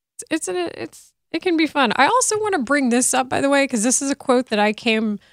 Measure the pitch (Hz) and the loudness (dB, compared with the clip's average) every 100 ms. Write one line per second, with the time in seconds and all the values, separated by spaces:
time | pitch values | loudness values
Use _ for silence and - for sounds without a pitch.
0 | _ - - 320 - 359 349 - - - | _ -20 -8 -6 -4 -6 -6 -8 -14 -16
1 | - _ _ 330 370 330 311 294 247 - | -20 _ _ -6 -2 0 0 2 2 4
2 | 269 494 - 427 427 381 220 294 262 240 | 4 4 2 0 0 -2 0 0 2 2
3 | 247 254 262 - 277 277 277 240 233 254 | 2 0 -2 -2 2 2 2 0 0 0
4 | 277 277 - 254 254 208 208 220 233 220 | -2 -2 0 0 2 0 0 0 -2 0
5 | 220 208 - | -2 -4 -10